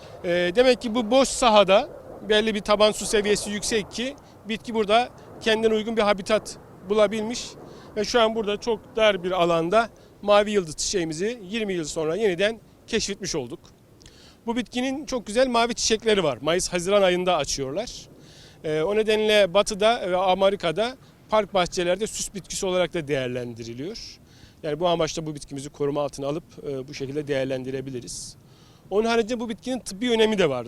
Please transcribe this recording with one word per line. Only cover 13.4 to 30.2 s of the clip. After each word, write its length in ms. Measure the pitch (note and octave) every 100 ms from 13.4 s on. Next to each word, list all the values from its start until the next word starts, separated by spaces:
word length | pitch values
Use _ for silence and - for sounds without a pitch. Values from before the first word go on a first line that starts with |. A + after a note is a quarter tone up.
| A#2+ D#3+ - - _ - - - - - -
Bu 100 | A#3
bitkinin 500 | G#3+ B3 C4 C4+ B3+
çok 220 | B3+ G3+
güzel 200 | G#3+ C4
mavi 280 | A#3 A#3 A#3+
çiçekleri 480 | - A3 A3 G#3
var. 140 | D#3+ A#2
Mayıs-Haziran 640 | C#3+ F3 - F3+ F3 G#3
ayında 340 | F#3+ F3+ F3+ E3+
açıyorlar. 720 | C#3 - C3 D3+ A#3+ - - - - - - -
Ee, 180 | D#3+ D3+
o 140 | E3 G#3+
nedenle 580 | G#3+ G#3+ G#3+ G#3+ F#3+
Batı'da 580 | F3+ G#3 G#3 G#3+ A#3+ F#3+
ve 60 | F3+
Amerika'da 800 | F#3+ F#3 G3 G3+ E3+ D#3+ A3+ C4 - - -
park 240 | G#3+ G3+
bahçelerde 540 | G3 F3 - F3 F#3+ G#3+
süs 260 | - -
bitkisi 320 | G3 - - G3
olarak 280 | F3+ F3
da 140 | F3 C#3+
değerlendiriliyor. 1120 | C#3+ B2+ B2 B2 A#2 A#2 A#2 D#3 A3+ - - - - - -
Yani 160 | D#3+ D3+
bu 80 | F3
amaçla 380 | E3+ D#3 - D#3
bu 100 | D3
bitkimizi 340 | - C#3 C#3+
koruma 320 | - C#3+ D3
altına 260 | C#3+ C#3 C#3
alıp, 160 | D3+ - - D3
e, 200 | C3+ C3
bu 60 |
şekilde 340 | D3 C3+ C#3+ C#3+
değerlendirebiliriz. 1080 | C#3 C3 C3 B2+ C3+ C3 B2+ A#2 - - - - - - - -
Onun 160 | G3 A3+
haricinde 340 | A#3 G#3+ A#3+
bu 100 | A#3
bitkinin 300 | A3 - B3+
tıbbi 320 | - F#3+ B3
önemi 260 | A3+